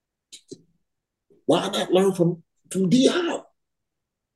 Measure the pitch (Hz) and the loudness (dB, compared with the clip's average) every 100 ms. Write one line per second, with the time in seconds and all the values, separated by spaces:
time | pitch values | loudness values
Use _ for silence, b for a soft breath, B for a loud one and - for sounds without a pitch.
0 | _ _ _ - _ - _ _ _ _ | _ _ _ -20 _ -20 _ _ _ _
1 | _ _ _ _ - 175 196 - 180 180 | _ _ _ _ -2 -2 0 -6 -2 2
2 | 196 180 170 180 _ _ - 185 185 247 | 2 2 0 -2 _ _ -12 -4 0 4
3 | 262 349 339 - - _ _ _ _ _ | 2 2 -4 -8 -12 _ _ _ _ _
4 | _ _ _ | _ _ _